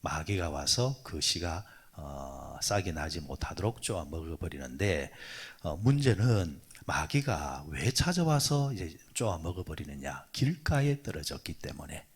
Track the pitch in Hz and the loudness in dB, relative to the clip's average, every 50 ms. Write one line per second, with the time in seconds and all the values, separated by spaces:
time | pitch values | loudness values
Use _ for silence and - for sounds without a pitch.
0 | - 85 78 78 78 - 101 92 87 82 73 71 71 71 - - 123 131 135 - | 0 0 -2 -2 0 0 0 0 0 0 -2 -2 0 2 2 4 4 2 0 -4
1 | - - - 78 - - - 85 85 85 80 87 104 - - - - - - - | -8 -8 -4 0 0 0 0 0 -2 -2 -4 -4 -6 -10 -18 -20 -20 -18 -14 -12
2 | 76 71 69 69 69 69 67 67 67 69 67 - - - 101 104 92 87 80 78 | -10 -8 -8 -8 -8 -10 -10 -10 -12 -12 -8 -4 -2 2 2 2 2 0 -2 -2
3 | 73 80 78 82 76 69 67 - - - - - 92 110 117 - - - 110 87 | -4 -2 -4 -6 -6 -6 -6 -4 -4 -6 -4 0 0 -2 -2 -2 -4 -4 -2 -2
4 | 78 71 76 82 80 82 82 - 87 85 78 71 69 64 64 67 101 101 90 73 | -4 -4 -6 -6 -6 -6 -6 -6 -6 -6 -6 -8 -10 -10 -4 0 2 2 2 0
5 | 69 67 - - - - - - - - - - - 85 78 85 110 131 139 143 | 0 -6 -10 -14 -14 -14 -12 -12 -14 -14 -16 -6 -4 -4 -4 4 4 4 6 6
6 | 139 131 107 90 110 127 117 101 90 80 69 - - - - - - - 78 73 | 6 4 6 6 6 6 6 6 4 0 -4 -10 -16 -20 -20 -12 -6 -2 -2 -2
7 | 78 - - 143 139 139 101 73 73 69 65 69 73 78 76 67 - 117 - - | -2 2 0 0 2 2 -2 -2 -2 -4 -6 -6 -8 -8 -6 0 0 2 4 4
8 | - 175 175 180 170 160 151 143 - - 147 143 139 139 131 95 92 80 78 - | 2 4 4 4 4 6 6 4 4 4 4 4 2 2 0 -2 -4 -6 -8 -12
9 | - - - - 123 107 90 82 80 85 87 92 90 - - - 78 71 71 71 | -20 -8 -4 0 2 2 0 0 -2 -4 -4 -4 -6 -6 -6 -8 -8 -8 -8 -6
10 | 67 69 67 - - - - - 123 139 175 165 - - 165 139 139 143 143 139 | -6 -6 -6 -8 -12 -10 0 2 2 2 2 2 2 2 4 6 6 4 4 2
11 | - 113 - 76 73 - - - - - 82 - - 62 - - - - - - | -2 -6 -6 -4 -6 -6 -8 -6 -8 -8 -8 -6 -6 -8 -8 -8 -10 -10 -12 -12
12 | - _ _ | -14 _ _